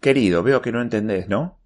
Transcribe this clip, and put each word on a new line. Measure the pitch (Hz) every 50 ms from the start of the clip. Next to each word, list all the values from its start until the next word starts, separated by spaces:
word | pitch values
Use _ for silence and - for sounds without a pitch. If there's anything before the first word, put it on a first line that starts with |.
Querido, | - 143 135 135 120 98 87 85
veo | 87 120 139 131
que | - 120
no | 113 120
entendés, | 120 117 113 107 107 110 104 95 92 87
¿no?. | 98 104 151 180 - _ _